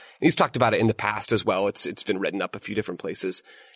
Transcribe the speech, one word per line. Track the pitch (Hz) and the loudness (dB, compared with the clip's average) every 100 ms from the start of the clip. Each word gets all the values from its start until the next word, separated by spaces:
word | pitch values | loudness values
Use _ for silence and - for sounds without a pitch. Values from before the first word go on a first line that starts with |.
| - - | -20 2
he's | 160 - | 2 4
talked | 151 123 | 2 4
about | 117 | 2
it | 104 | 4
in | 113 | 2
the | |
past | - 104 104 - | 2 -2 -2 0
as | 110 110 | 0 0
well. | 95 101 | 0 0
It's, | - - | 0 -2
it's | - | -2
been | - 95 | -4 -2
written | 90 95 | -2 -2
up | 92 | -4
a | 101 | -6
few | - 104 | -6 -6
different | - 90 | -4 -6
places. | 82 92 92 - - - - | -8 -6 -4 -4 -6 -20 -20